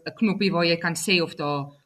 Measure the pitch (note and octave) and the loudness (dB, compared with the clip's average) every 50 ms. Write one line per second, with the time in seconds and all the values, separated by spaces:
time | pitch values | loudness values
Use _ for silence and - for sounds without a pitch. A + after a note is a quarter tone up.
0 | - D#3 - - A3+ G3+ F3+ G#3 G#3 F#3+ E3 E3+ E3+ E3+ E3+ E3 F3 F3 E3 - | -12 -12 -2 0 0 2 2 2 2 2 2 4 4 4 2 2 0 -2 -2 -2
1 | - G#3 F#3 F3 E3 E3 - - D3+ D3 D3 C#3+ C#3 C#3+ - _ _ | -4 -4 -2 -2 -4 -4 -4 -4 -4 -2 -2 -2 -4 -6 -10 _ _